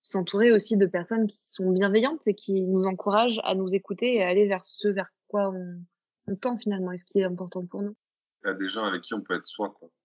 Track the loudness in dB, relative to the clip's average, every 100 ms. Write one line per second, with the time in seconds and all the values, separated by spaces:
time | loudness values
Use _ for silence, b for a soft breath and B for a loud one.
0 | -4 -4 -2 4 6 6 4 4 4 2
1 | -2 0 0 -2 -16 -4 0 2 4 4
2 | 2 0 -2 -2 0 0 2 2 2 -2
3 | 0 2 2 0 -2 -2 0 -2 -4 -4
4 | 0 2 2 4 4 2 -6 -4 -2 -2
5 | -6 _ _ -4 -2 -4 -10 -14 -16 _
6 | _ _ -10 -4 -4 -4 -4 -2 -4 -6
7 | -2 0 0 -4 -8 -10 -10 -8 -10 -10
8 | _ _ _ _ -8 -6 -6 -4 -4 -4
9 | -6 -10 -6 -6 -6 -8 -8 -8 -20 _